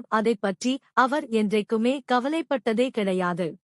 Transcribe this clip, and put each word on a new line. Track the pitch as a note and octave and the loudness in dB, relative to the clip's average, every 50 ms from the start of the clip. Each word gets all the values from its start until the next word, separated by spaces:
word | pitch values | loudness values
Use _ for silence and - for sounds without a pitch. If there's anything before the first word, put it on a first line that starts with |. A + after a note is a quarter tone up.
| B3+ - | -2 -2
அதை | G#3+ A3 G#3+ A#3 A#3 | -2 0 2 0 0
பற்றி | - - G3 F#3 - - B3 C4+ - - _ _ | 0 -2 -4 -4 -2 -2 -2 -2 -2 -6 _ _
அவர் | A#3+ B3+ A#3+ C#4+ D4+ D4+ A3+ | 2 2 2 2 -2 -2 -2
என்றைக்குமே | A3+ A3 G#3+ G3 G#3+ G#3+ G3+ - A3+ G#3+ A3+ B3 C#4 C#4 - | 0 0 0 2 0 -2 0 0 -2 0 2 0 0 -2 -2
கவலைப்பட்டதே | - B3 B3 A#3 C#4+ D#4+ E4 - - C#4 B3+ - A#3 A3 A#3+ B3+ C4+ | 0 0 0 0 0 -2 -2 -2 -2 -4 -2 0 0 0 2 0 0
கிடையாது. | - A3+ G3+ G3 F#3 F#3 F3+ F3 F3 E3 F3 D3+ E3+ - | 0 -2 -2 0 0 0 0 -2 -2 -2 -4 -6 -6 -10